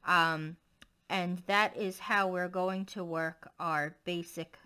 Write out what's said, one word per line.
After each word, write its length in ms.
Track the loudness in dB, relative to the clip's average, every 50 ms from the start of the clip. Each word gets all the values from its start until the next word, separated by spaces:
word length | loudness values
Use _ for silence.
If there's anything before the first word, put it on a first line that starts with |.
| _
um, 520 | 4 6 6 6 4 4 0 -4 -6 -8 -12 _ _ _ _ -20 _ _ _ _ _
and 360 | -2 -2 0 0 -2 -4 -2
that 320 | 2 4 4 4 4 2 -2
is 220 | -4 -4 -4 -6
how 280 | -4 0 2 2 2 2
we're 200 | 2 0 -2 -2
going 360 | 0 0 0 0 0 -2 -4
to 200 | -6 -6 -8 -6
work 480 | -4 -2 -2 -2 -4 -4 _ -18 -20 _ _
our 360 | -4 -2 0 0 -2 -2 -6 _ _
basic 520 | -4 -4 -4 -4 -6 -8 -10 -10 -10 -12 -20 -20